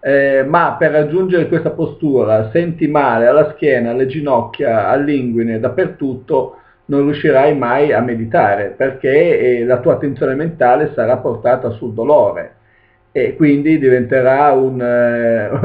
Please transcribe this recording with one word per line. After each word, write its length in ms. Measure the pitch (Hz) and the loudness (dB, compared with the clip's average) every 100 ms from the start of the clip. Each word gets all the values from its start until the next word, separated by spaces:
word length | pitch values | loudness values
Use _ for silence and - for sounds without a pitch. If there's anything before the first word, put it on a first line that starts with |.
eh, 400 | 135 139 139 135 135 | 0 2 2 2 2
ma 300 | 170 165 - | 2 0 0
per 120 | 160 | 0
raggiungere 560 | 151 147 165 185 175 156 | 2 0 0 0 0 0
questa 220 | 165 156 | -2 -2
postura 800 | - 156 - 156 131 107 107 110 | -6 -8 -4 -2 0 2 0 0
senti 380 | 165 170 165 156 | -2 -2 -2 0
male 400 | 147 135 113 117 | 2 0 2 2
alla 240 | 143 151 | 4 0
schiena, 400 | - 151 127 117 | 0 0 0 0
alle 160 | 120 131 | -2 -2
ginocchia, 800 | 156 143 123 113 - 143 113 98 | -4 -2 -2 -2 -6 -2 0 0
all'inguine, 720 | 131 143 143 123 113 117 110 | 0 0 -2 -2 -2 -2 -2
dappertutto, 1000 | 113 - 185 - 139 117 - 147 - - _ _ _ | -4 -2 -4 -4 -6 -6 -4 -2 -2 -10 _ _ _
non 180 | 143 | -2
riuscirai 520 | 143 147 160 131 143 147 | 0 0 2 4 4 2
mai 380 | 120 127 147 | 0 0 2
a 80 | 110 | 2
meditare, 720 | 123 113 113 175 107 101 101 - | 0 -4 -2 0 2 0 -4 -4
perché, 640 | 131 131 139 139 170 131 | -4 -2 0 2 4 2
eh, 260 | 123 123 120 | 2 0 0
la 140 | 123 | 0
tua 140 | 165 | 0
attenzione 400 | 135 147 127 139 | 0 -2 -4 -4
mentale 580 | 135 165 165 123 127 151 | -2 -6 0 2 2 0
sarà 240 | - 113 127 | -2 -2 -2
portata 520 | 147 113 123 127 123 | -2 -4 -2 0 -2
sul 240 | 107 127 | -8 -10
dolore 640 | 110 117 147 104 85 80 _ _ _ _ _ _ | -6 0 2 2 -2 -12 _ _ _ _ _ _
e 240 | - 127 - | -4 -4 0
quindi 420 | 151 143 147 156 | 2 2 2 2
diventerà 760 | 131 127 120 135 127 135 147 | 2 2 2 0 2 2 4
un, 280 | 135 131 127 | 2 0 -2
eh, 680 | 123 120 120 120 117 117 104 | -2 0 0 0 0 0 -2
<laughs> 80 | 110 | 0